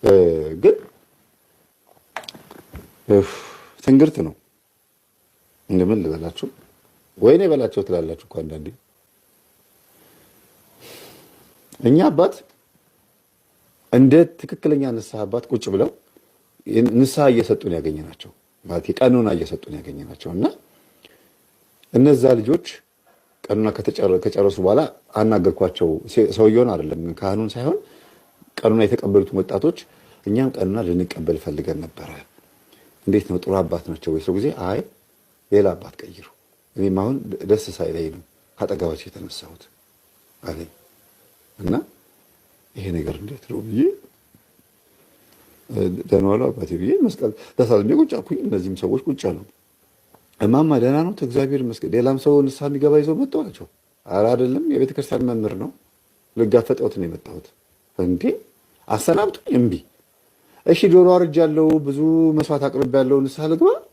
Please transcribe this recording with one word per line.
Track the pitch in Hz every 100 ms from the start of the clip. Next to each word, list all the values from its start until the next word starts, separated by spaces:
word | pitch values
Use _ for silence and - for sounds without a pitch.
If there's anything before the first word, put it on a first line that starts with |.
እ፣ | 117 98 87 80 78 80
ግን | 175 - - _ _ _ _ _ _ _ _ _ _ _ _ - - - - - - - - _ -
እፍ፣ | 104 95 - - - - _
ትንግርት | - 135 156 -
ነው። | 82 - _ _ _ _ _ _ _ _ _ _ _ _ _
እንደምን | 92 90 107
ልበላችሁ? | 82 78 82 - - - _ _ _ _ _ -
"ወይኔ | 101 160 190
በላቸው" | 147 117 -
ትላላችሁ | 95 90 80 82
እኮ | - -
አንዳንዴ። | 80 78 76 123 _ _ _ _ _ _ _ _ _ _ _ _ _ _ _ _ _ _ _ _ - - - - _ _ _ _ _ -
እኛ | - 147
አባት | 302 147 185 - _ _ _ _ _ _ _ _ _ _ _ _ _ _ _
እንደ | 123 135 147 165
ትክክለኛ | - - - 156 147 135
ንስሐ | 113 107 110
አባት | 101 117 -
ቁጭ | 117 107
ብለው | 95 120 - _ _ _ _ _ _ - 107 117
ንስሐ | 113 131 - 143
እየሰጡን | 117 107 104 104
ያገኘናቸው፣ | 85 78 76 78 82 - _ _ _
ማለት | - 85 -
የቀኑና | - 127 123 110
እየሰጡን | 90 78 - -
ያገኘናቸው። | 76 - 71 - - -
እና | 170 294 - _ _ _ _ _ _ _ _ _ _ _ _ _
እነዛ | 117 139 139 127
ልጆች | 120 107 131 - - _ _ _ _ _ _
ቀኑና | - 107 110
ከተጨረ-፣ | 104 107 - 98 92
ከጨረሱ | 101 - 101 95
በኋላ | 92 113 160 - _
አናገርኳቸው። | 107 110 107 90 87 92 - 85 80 -
ሴ-፣ | - 104
ሰውየውን | 101 110 110 123
አይደለም | 90 78 82 82
ካህኑን | 82 98 101 110
ሳይሆን | 117 127 415 - - _ _ _ _ _ -
ቀኑና | 113 110
የተቀበሉትን | 107 117 101 101 95 95
ወጣቶች | 92 98 151 - - _ _ _ -
"እኛም | 110 131
ቀኑና | 117 95 104
ልንቀበል | 92 87 87 - 80 80
ፈልገን | - 73 - 78
ነበረ። | 80 - - - - _ _ _ _ _ _ _ -
እንዴት | 101 95
ነው | 90
ጥሩ | -
አባት | 95 85 85 82
ናቸው | 78 -
ወይ?" | 80
ስለው | 80
ጊዜ | 92 131 -
"አይ | 92 107 - _ _ _ _ _ _
ሌላ | 101 98
አባት | 82 - -
ቀይሩ፣ | - 87 - _ _ _ _ -
እኔም | 98 95
አሁን | 104 135
ደ-፣ | - - -
ደስ | 107 -
ሳይለኝ | 90 82 82 80
ነው | 80 - _ _ _
ካጠገባቸው | 101 95 85 76 -
የተነሳሁት" | - 85 - - 82 _ _ _ _ _ _ _ _
አለኝ። | - 78 82 _ _ _ _ _ _ _ _ _
እና | 95 220 - _ _ _ _ _ _ _ _ -
"ይሄ | 95
ነገር | 85 76 92
እንዴት | 104 135 _
ነው?" | 135
ብዬ፣ | 110 104 330 392 - _ _ _ _ _ _ _ _ _ _ _ _ _ _ _ _
እ፣ | 110 92 90
"ደህና | - 101 98
ዋሉ | 104
አባቴ" | 131 - - 87
ብዬ | 92 392
መስቀል | 262 - 117 - -
ተሳልሜ | - 120 120 104 208
ቁጭ | 320
አልኩኝ። | - - -
እነዚህም | 240 101 92 92
ሰዎች | 92 120
ቁጭ | - 139
አሉ። | - 82 - _ _ _ _ _ _ _ _ _
"እማማ | 104 131 156 143
ደህና | 123 143
ነው? | 170 208
እግዚአብሔር | 127 127 135 139
ይመስገን። | 123 110 -
ሌላም | 120 123 135
ሰው | 147 143
ንስሐ | 135 131
የሚገባ | 147 143 147 151
ይዘው | 147 160
መጡ" | 277 -
አላቸው። | 240 - - _ _ _ -
"ኧረ | 95 110
አይደለም፣ | 120 127 135 165
የቤተ | 139 135
ክርስቲያን | 139 139 -
መምህር | 123 117 107 95
ነው፣ | 120 - _ _ _ _ _ -
ልጋፈጠውት | 113 120 113 - -
ነው | -
የመጣሁት". | - - - - - _ _ _ _ _
"እንዴ | 90 90 247 440 - _ _ _ -
አሰናብቱኝ?" | - - 170 208 - -
"እምቢ።" | 127 120 87 - _ _ _ _ _ _ _ -
"እሺ | 165 202
ዶሮ | 175 180
አርጃለሁ፣ | 180 170 147 160 151 156 156
ብዙ | 139 139 156 160 160
መስዋዕት | 156 143 147
አቅርቤያለሁ፣ | 135 127 131 135 131 139
ንስሐ | 135 131 156
ልግባ?" | 165 359 523 -